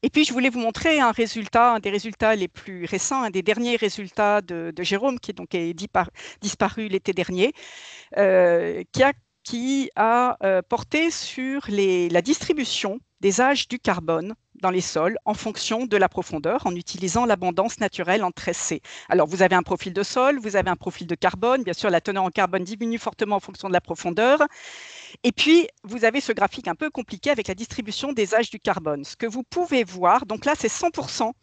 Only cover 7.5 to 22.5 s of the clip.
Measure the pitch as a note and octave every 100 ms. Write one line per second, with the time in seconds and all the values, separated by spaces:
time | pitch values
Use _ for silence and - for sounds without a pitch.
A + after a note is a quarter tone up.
7.5 | - - - - - - - G3+ F#3 F3+
8.5 | E3+ E3+ E3+ F3+ - C4 C#4+ _ _ -
9.5 | A#3+ B3 C#4 C4 - A3 A#3+ B3 - G3
10.5 | F#3+ - A3+ - D4+ E4 - - - C4
11.5 | C#4 B3 G3+ G3 F3+ F3 E3+ F3+ D#4 -
12.5 | D4+ B3 - G#3 A3 _ _ G3 F#3+ B3+
13.5 | C#4 - B3 - F3+ D#3+ E3 F3+ A3 _
14.5 | - F#3+ F#3 F3+ E3 E3 A3+ - G#3 A3+
15.5 | G#3 - A3+ B3 G#3 F#3 - F3 D#3+ D#3
16.5 | C4 - F3 - F3 F3+ G3 A#3+ G3 F3+
17.5 | F3 G3 - G3+ - F3 F#3 F#3 - -
18.5 | E3+ - D#3+ - - - F#3 D3+ F3+ F#3
19.5 | F#3 E3 F#3 - F3+ G3+ - C4 C#4+ G#3+
20.5 | G3 F#3 F3 - - F3 E3+ F#3 F#3 A#3
21.5 | C4 G#3 E3+ G#3+ F3 - G3 F#3 F#3+ F#3